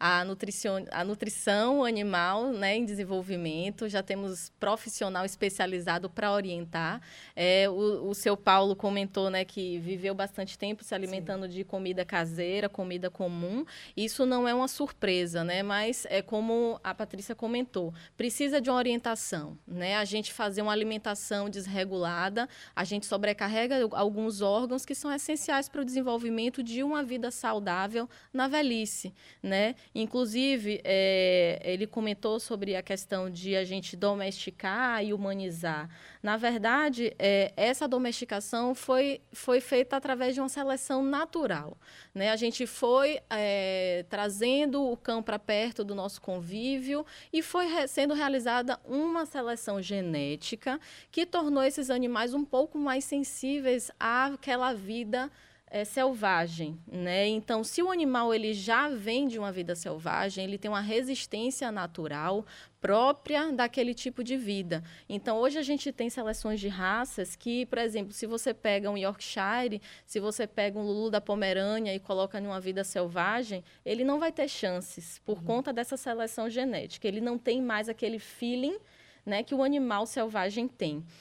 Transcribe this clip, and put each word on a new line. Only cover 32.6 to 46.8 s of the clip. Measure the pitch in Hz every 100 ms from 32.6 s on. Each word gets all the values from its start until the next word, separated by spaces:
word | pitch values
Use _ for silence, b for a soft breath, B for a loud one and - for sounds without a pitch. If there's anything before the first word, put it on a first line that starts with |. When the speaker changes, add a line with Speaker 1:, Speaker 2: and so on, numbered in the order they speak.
| 196 185
Speaker 1:
a |
questão | 180 196 - 190 185
de | 175 185 190
a |
gente | 185 190 175 175
domesticar | 202 202 196 196 - - 196 208 247 226
e | 208
humanizar. | 208 196 196 190 165 165 156 160 B B B
Na | 208 220
verdade, | 233 233 220 269 302 240 233 -
é, | 196 196 196 -
essa | 220 262 294
domesticação | 254 247 233 240 202 - 233 247
foi, | 254 - 254 277 269 _
foi | - - 254
feita | 254 247 254 277
através | 277 254 254
de | 262
uma | 269
seleção | 285 277 262 - 262
natural, | 269 285 330 339 262 160 151 - B B B
né? | 190 202
A | 220
gente | 233 233 247
foi, | - 240 254 277 311 -
é, | 220 208 202 190 190 185 180 175
trazendo | 202 208 202 233 277 294 277 269
o | 233
cão | - 226
pra | 220 208
perto | - 208 233 220
do | 202
nosso | 202 190 -
convívio | - 185 170 208 247 269